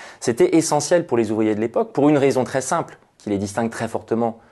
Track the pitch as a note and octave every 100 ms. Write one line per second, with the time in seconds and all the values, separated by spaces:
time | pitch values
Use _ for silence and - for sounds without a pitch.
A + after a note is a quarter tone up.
0 | - - - A3+ - E3 D#3 D3 - F3
1 | E3+ A#2+ G#2+ A2 A2 G#2+ A2 - A3+ -
2 | C#3+ D3 C#3 B2+ B2 C3 B2+ E3+ - -
3 | _ _ - G2+ G2+ A#2+ A2+ - A2 G#2+
4 | - A2+ A#2 A2+ _